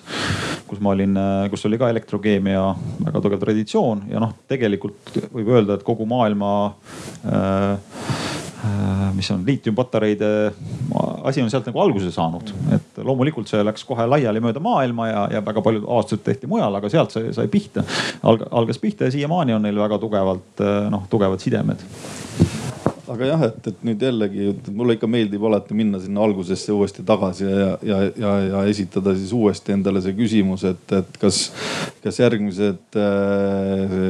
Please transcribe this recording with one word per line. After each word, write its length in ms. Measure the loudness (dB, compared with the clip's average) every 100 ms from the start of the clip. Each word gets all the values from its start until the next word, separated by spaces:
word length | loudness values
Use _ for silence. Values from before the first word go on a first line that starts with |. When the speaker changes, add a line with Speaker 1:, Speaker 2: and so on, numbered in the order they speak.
| -10 -6 -4 -4 -4 -8 -10
Speaker 1:
kus 160 | -2
ma 140 | 0 2
olin, 200 | 2 2
äh, 300 | 2 0 0
kus 140 | -2 -2
oli 100 | 0
ka 80 | 0
elektrokeemia 680 | 0 -2 -2 2 2 2 2 0 -2 -6 -4 -2
väga 160 | 0
tugev 200 | 0 0
traditsioon 640 | 0 0 0 0 0 0 -4
ja 120 | -6
noh, 100 | -6 -8 -6
tegelikult 640 | 0 0 0 -4 -10 -8 -6 -6
võib 180 | -4 4 4
öelda, 200 | 4 0
et 80 | -2
kogu 220 | -2 0
maailma, 400 | 2 2 2 0 0 -2 -4 -18 -16 -14 -10 -2
äh, 440 | 0 0 2 0 -2 -6 -10 -6 -4 -4 -8 -10 -6 -2
äh, 380 | 0 0 0 0 0
mis 140 | -2
on 140 | -2 0
liitiumpatareide 840 | 0 0 0 0 2 2 2 2 2 0 -2 -10 -8 -4 -2 -2 -2 -2
asi 160 | 0
on 80 | 0
sealt 160 | 0 -2
nagu 100 | 0
alguse 300 | 2 2 -2
saanud, 380 | -2 -2 -2 -8 -4 0 0
et 240 | -2 -8
loomulikult 480 | -2 0 0 -2 -2
see 120 | 0 2
läks 200 | -2 -4
kohe 180 | -2 2
laiali 320 | 4 2 2
mööda 180 | 0 0
maailma 440 | 0 2 0 0 -2
ja, 140 | 0 -2 -2
ja 80 | -2
väga 180 | 0 2
paljud 220 | 2 0 0
aastased 280 | 0 -2 -2
tehti 240 | -4 -2
mujal, 280 | -2 0 -2
aga 140 | 0
sealt 240 | 2 2 -2
sai, 160 | -4
sai 160 | -2 0
pihta. 340 | 0 0 -4 -4 -4 -6 0 4
Alg-, 200 | 4 2
algas 300 | 0 0 0
pihta 280 | -2 0 0
ja 60 | 0
siiamaani 420 | 0 0 2 2
on 80 | 2
neil 160 | 0
väga 180 | 0 0
tugevalt, 520 | 0 0 2 0 -4 -2
äh, 240 | 0 2 0
noh, 140 | -2 0
tugevad 320 | 2 2 2
sidemed. 400 | 0 0 0 -4 -8 -16 -14 -12 -6 0 0 0 -8 -4 -6 -6 -8
Speaker 2:
Aga 220 | -2 0
jah, 120 | 4 2
et, 220 | 0 -8
et 140 | -4 -2
nüüd 160 | 0
jällegi, 460 | 0 2 0 0 0
et 180 | -2 -4
mulle 220 | 0 2 2
ikka 100 | 2
meeldib 340 | 2 2 0 2
alati 300 | 2 0 0
minna 220 | 0 0
sinna 220 | -2 2 2
algusesse 480 | 2 -2 -4 0
uuesti 300 | 2 0 0 0
tagasi 400 | 2 2 -2 0
ja, 220 | 2 2 0 0
ja, 140 | 0 0 0
ja, 140 | 0 2 0
ja 160 | 0 0
esitada 480 | 0 -2 0 0
siis 160 | 0 0 2
uuesti 400 | 2 2 0 0
endale 260 | 2 0
see 140 | 0 0
küsimus, 460 | 2 4 2 2 -2
et, 200 | -2 -2 -2
et 220 | -2 0
kas, 220 | 2 2 -2 -6 -6 -6 -8 -8
kas 160 | -6 2
järgmised, 800 | 2 2 -2 0 0 0 _ 0
äh, 960 | 2 2 2 2 0 0 0 0 0 0